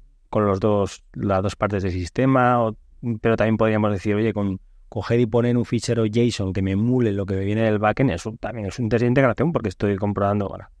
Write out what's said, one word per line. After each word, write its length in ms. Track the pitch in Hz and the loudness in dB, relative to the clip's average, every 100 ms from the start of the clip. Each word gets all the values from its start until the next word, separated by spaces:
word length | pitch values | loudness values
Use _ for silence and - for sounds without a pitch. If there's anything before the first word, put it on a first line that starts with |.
| - _ _ | -12 _ _
con 160 | 107 104 | 0 0
los 160 | 95 | 2
dos, 420 | 107 104 95 - - | 2 2 0 -4 -16
las 320 | - 107 95 | -6 -2 0
dos 140 | 101 - | 0 -2
partes 260 | 104 101 | -2 -2
del 80 | 95 | -2
sistema, 720 | 90 90 - 131 131 123 123 | -4 -4 0 2 4 4 2
o, 140 | 113 107 - - 123 110 | 0 -4 -14 -10 -8 -2
pero 140 | 113 113 | 0 2
también 200 | 107 110 | 2 2
podríamos 340 | 110 107 107 | 2 2 0
decir, 240 | 101 107 104 | 0 0 0
oye, 180 | 110 | 0
con 260 | 104 101 95 - - - | -2 -4 -4 -10 -20 -12
coger 300 | - - 117 | -10 -2 0
y 60 | 120 | 2
poner 320 | 117 120 120 | 2 2 0
un 80 | 113 | 0
fichero 400 | 120 - 113 110 | -2 -2 0 0
json 480 | 110 120 - 95 | 2 2 0 -4
que 80 | 92 | -2
me 100 | 95 | 0
emule 400 | 95 117 127 117 | 0 0 2 0
lo 140 | 101 98 | 0 -2
que 100 | 95 | -2
me 100 | 98 | -2
viene 180 | 107 | 0
del 160 | 113 107 | 0 2
backend, 320 | 107 107 135 | 2 2 2
eso 240 | 82 110 107 | 0 -6 -10
también 280 | - 117 101 | -10 -8 -8
es 120 | - | -4
un 100 | 113 | 0
test 120 | 117 | 2
de 60 | 120 | 2
integración 440 | 127 135 110 147 | 4 2 2 0
porque 180 | 147 110 | 0 -4
estoy 260 | - 104 98 | -2 -2 0
comprobando, 500 | 104 101 101 104 98 | -2 0 0 0 -4
bueno, 200 | 92 90 - | -8 -16 -10